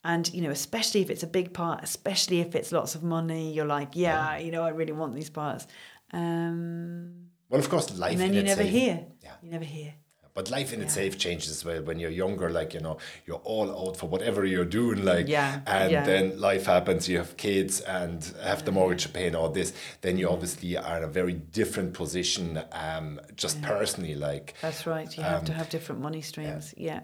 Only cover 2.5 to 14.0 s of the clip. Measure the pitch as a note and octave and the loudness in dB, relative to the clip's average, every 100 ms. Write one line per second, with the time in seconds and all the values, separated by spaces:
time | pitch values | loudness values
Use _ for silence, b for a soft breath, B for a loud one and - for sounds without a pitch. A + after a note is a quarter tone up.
2.5 | E3 - E3+ D3 D#3+ E3+ E3 E3 D#3+ D#3 | 0 2 0 0 -2 0 0 0 -2 -2
3.5 | D#3 D3+ C#3+ C#3+ D#3 F3 D#3 D#3 D3+ E3 | -2 0 0 -2 0 2 2 0 -2 -4
4.5 | E3 E3 D#3+ D#3+ D3+ D#3 C3+ D#3 - D3 | 0 0 0 -2 -2 -4 -4 -8 -4 -4
5.5 | - - B B B _ F3 E3+ E3+ E3+ | -4 -10 B B B _ -4 0 0 0
6.5 | E3+ E3+ E3+ E3+ E3+ F3 F3 - _ _ | -2 -4 -6 -6 -8 -12 -16 -20 _ _
7.5 | C3+ D3 F3+ - F#2+ E3 F3 F#3+ G3+ G3 | 2 4 2 0 -2 0 2 4 4 4
8.5 | G3 G3 A3+ B3+ E3+ - - - - E3+ | 4 4 6 4 2 -6 -18 -20 -20 -10
9.5 | E3 D#3 D3+ D3+ D3+ _ _ _ - F#2+ | -8 -8 -10 -12 -16 _ _ _ -6 -2
10.5 | C3 C3+ A#2 G2 G2 G2 F#2+ F2+ E2+ D#2 | -2 -2 -4 -2 0 0 0 -2 0 -4
11.5 | D2 E2+ E2 D2+ E2 E2 E2+ F#2 G2 F2 | -6 -4 -4 -4 -4 -2 0 0 0 0
12.5 | E2+ D#2+ E2+ D#2+ D#2 B B - E2+ - | 0 -2 -4 -6 -6 B B -10 -8 -2
13.5 | A2 G2+ F2+ F#2 F2+ | 0 0 -2 -6 -4